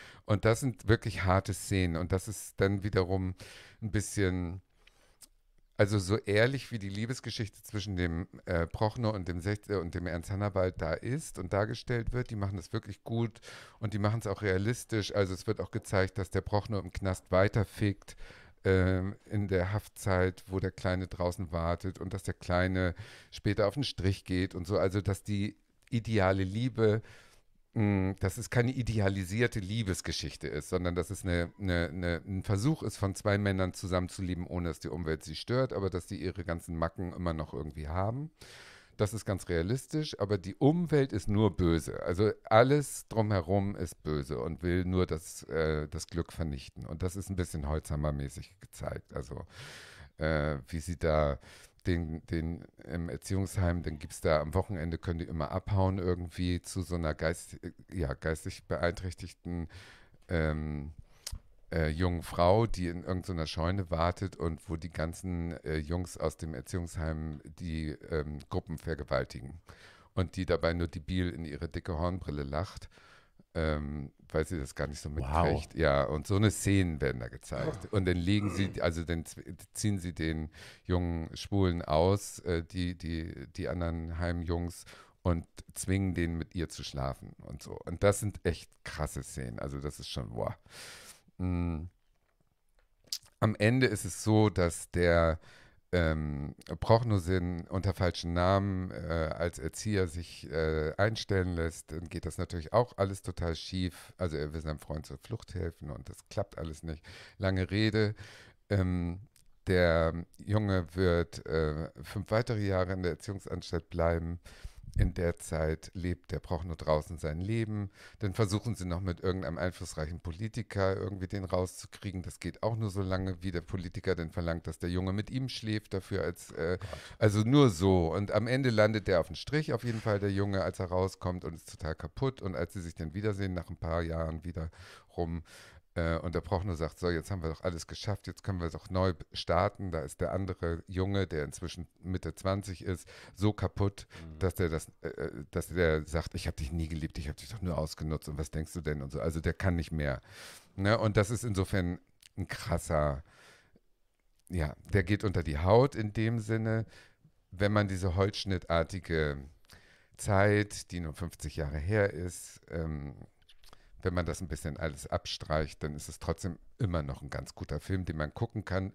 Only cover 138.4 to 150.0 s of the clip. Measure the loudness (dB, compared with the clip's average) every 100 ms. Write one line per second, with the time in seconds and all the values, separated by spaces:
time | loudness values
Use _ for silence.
138.4 | -4 -2 -2 -6 -4 2 2 0 -6 -6
139.4 | 2 4 2 0 -6 -4 -4 -2 -2 0
140.4 | -2 -2 -2 -2 -4 0 2 2 0 -2
141.4 | -4 -6 -8 -8 -12 _ -4 -4 -4 -4
142.4 | -2 0 -2 -6 -4 -4 -6 -20 -16 0
143.4 | 0 2 0 0 0 -2 -14 -16 -14 -2
144.4 | -2 2 0 0 -4 -10 -8 -6 -6 -6
145.4 | -6 -6 -2 2 4 4 2 -2 -2 -4
146.4 | -4 -4 -4 -2 -2 -2 -4 -6 -8 -8
147.4 | -10 -6 -4 -2 -4 -4 -4 -4 -4 -6
148.4 | -4 -4 -6 -4 -4 -4 -4 -4 -2 0
149.4 | 0 0 2 2 0 -2